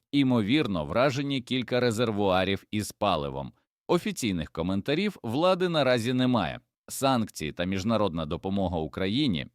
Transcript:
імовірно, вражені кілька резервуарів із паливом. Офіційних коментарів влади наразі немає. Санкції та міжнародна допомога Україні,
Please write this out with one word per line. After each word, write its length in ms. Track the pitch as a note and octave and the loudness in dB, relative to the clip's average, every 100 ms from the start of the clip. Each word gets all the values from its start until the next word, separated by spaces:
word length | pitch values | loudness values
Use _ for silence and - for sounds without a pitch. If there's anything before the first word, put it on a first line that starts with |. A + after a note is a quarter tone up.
| _ | _
імовірно, 760 | C#3+ C3 A#2+ G2+ D3 B2 F#2 C#2+ | 2 4 4 4 2 2 -2 -2
вражені 560 | G2 C#3+ C3 C#3+ C3+ | 2 2 0 -4 -4
кілька 380 | A#2+ B2+ B2+ B2 | -4 -4 -2 0
резервуарів 840 | B2 G#2+ A#2 G2+ G2+ F2+ F#2 G2 - | 2 0 0 0 2 2 2 -2 -4
із 200 | G#2+ G2 | -6 -4
паливом. 640 | - G2+ E2 C#2+ C2+ C2+ - _ _ - | -2 0 0 -2 -6 -10 -14 _ _ -2
Офіційних 640 | F3 G#3+ - A2+ F2+ D#2 | -2 -2 -4 -2 -2 -4
коментарів 640 | - F2+ F#2+ - D#3 G#3 - | -4 -2 -2 -2 -2 -2 -4
влади 460 | A#2 B2+ F3+ F3+ F3+ | -4 0 2 2 0
наразі 440 | D#3+ B2+ B2+ A2+ | 2 2 2 2
немає. 460 | B2+ B2+ A#2+ D#2 A#1+ _ _ - | 2 2 2 0 -4 _ _ -14
Санкції 640 | - C3+ B2+ G#2 - D2+ | -2 0 2 0 -4 -6
та 120 | C#2+ F2+ | -4 -2
міжнародна 600 | F#2+ G2 A2 G2+ E2 D#2 | -2 0 2 0 -2 -4
допомога 520 | E2 F#2+ G2+ F#2 E2+ | -4 -2 -2 0 -2
Україні, 680 | D#2 - F#2+ A#2 D3 D#2+ - | -4 -4 -2 0 0 -2 -6